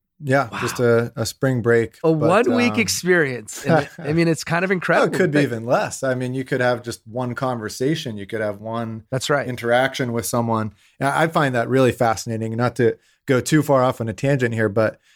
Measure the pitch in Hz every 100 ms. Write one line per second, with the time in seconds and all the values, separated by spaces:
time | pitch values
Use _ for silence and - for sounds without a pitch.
0 | _ - 147 135 120 - 120 - 120 117
1 | 117 117 110 - 135 127 113 117 110 -
2 | 160 160 151 196 247 240 240 220 202 -
3 | 175 180 143 120 104 - 143 160 147 -
4 | 151 160 165 156 - 165 185 190 - 175
5 | 214 - 180 147 139 117 113 165 160 -
6 | 131 127 127 131 127 131 123 120 113 110
7 | 110 113 123 120 131 120 107 - 131 160
8 | 139 104 98 110 104 101 110 113 113 113
9 | - 131 - 143 127 120 117 120 131 131
10 | 127 117 113 123 117 113 107 - _ -
11 | 135 143 165 170 143 123 120 127 127 120
12 | 117 110 - 113 113 113 123 - 117 -
13 | _ _ - 127 - 156 147 135 127 -
14 | 113 98 139 139 120 113 107 107 107 -
15 | _